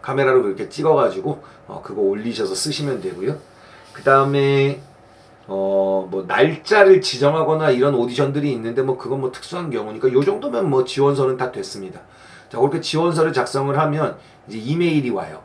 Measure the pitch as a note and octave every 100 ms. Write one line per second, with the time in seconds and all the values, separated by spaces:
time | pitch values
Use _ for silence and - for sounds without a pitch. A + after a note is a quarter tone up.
0 | - C3+ C3+ B2+ G#2 F#2+ G#2 - D3+ C#3+
1 | A#2 - D3+ - - - - F#2+ - G2
2 | G2 G#2 A2+ G#2+ G2 F#2+ D3+ D3 C#3+ A#2+
3 | F#2 E2+ G#2 D3+ - - - - - -
4 | C#3 C3+ C#3 C#3 C#3 C#3 C#3 C#3+ - -
5 | - - - _ - F#2+ G2 G2 G2 F#2+
6 | F#2+ F#2+ F2+ - D#3 D#3 - G#3 F#3+ F#3
7 | - - C#3+ D#3+ D#3 D#3 D#3 B2 C#3 C3
8 | B2 C#3+ C#3 C#3+ C#3+ A#2+ A2+ A#2+ C3+ C3
9 | A#2+ C3+ F#3+ - - F3 E3 A#2 G#2+ A2
10 | B2+ B2+ E3 G#3 C#4+ A#3+ F#3 C3 B2+ -
11 | C#3 C#3 C3 B2+ B2 - F#2+ G2+ F#2 -
12 | - - - - - A#2 C#3 D#3+ - D#3
13 | F3 D#3+ D#3+ C3 A#2+ C#3 C#3 C#3 D#3 D3
14 | D3 - - - - A2 A2+ E3 F3 D3+
15 | B2+ G2 D#2+ D2+